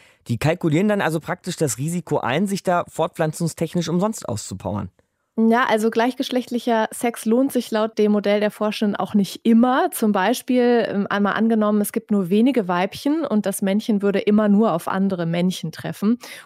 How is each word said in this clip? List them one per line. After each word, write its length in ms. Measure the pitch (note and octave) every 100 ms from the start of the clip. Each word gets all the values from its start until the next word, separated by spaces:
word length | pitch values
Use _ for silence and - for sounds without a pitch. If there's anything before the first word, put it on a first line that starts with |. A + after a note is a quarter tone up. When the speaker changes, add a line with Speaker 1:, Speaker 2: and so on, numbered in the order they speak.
| _ _ -
Speaker 1:
Die 100 | A#2
kalkulieren 500 | D3 F3 E3 D3+ G#3
dann 120 | G3+
also 200 | D3+ D#3+
praktisch 340 | - F3+ -
das 240 | - D3+ A2+
Risiko 400 | D#3 F3 - D3
ein, 300 | A2+ C#3+ G3
sich 160 | G3
da 200 | - F3 -
fortpflanzungstechnisch 1000 | - E3 - D#3+ - E3 - E3 F3 E3+
umsonst 400 | F3 G#3+ A3 -
auszupowern. 600 | G#2+ - F#2+ F#2 G2+ F#2 _ _ _ _ -
Speaker 2:
Ja, 280 | A3+ A#3 C4
also 220 | A3 A3+
gleichgeschlechtlicher 1000 | A3+ A#3+ - - B3+ A#3 A#3+ - A3+ A3
Sex 320 | - A#3+ A3+ A3
lohnt 260 | A#3 C4+
sich 180 | B3+ -
laut 280 | A3 A3 -
dem 140 | G#3
Modell 280 | G#3 G3+ G#3
der 100 | G#3
Forschenden 460 | - G#3+ - G#3 -
auch 160 | G3
nicht 280 | G#3 F#3 -
immer. 480 | A3+ A3+ B3+ C4 F4+
Zum 200 | - A3
Beispiel, 760 | G3+ G3 B3+ - B3 A#3+ A#3+ -
ähm, 180 | G3+ G3
einmal 240 | G3+ G3
angenommen, 480 | - A3+ A3 G#3 G#3+
es 100 | G#3
gibt 180 | A#3 -
nur 200 | G#3 E3+
wenige 380 | G#3 B3 B3+ F3+
Weibchen 540 | F3 F#3+ - C#4+ D#4+
und 220 | D4+ G#3+
das 160 | G3 G3
Männchen 400 | G3 G3+ - G3+
würde 180 | G3+ F#3+
immer 300 | - G#3 G#3
nur 240 | G3+ A3+
auf 160 | E3 -
andere 380 | F#3+ G3 F3+ E3
Männchen 460 | F3 F3+ F3+ D#3+
treffen. 440 | - D#3+ - G3+ A#3+ - -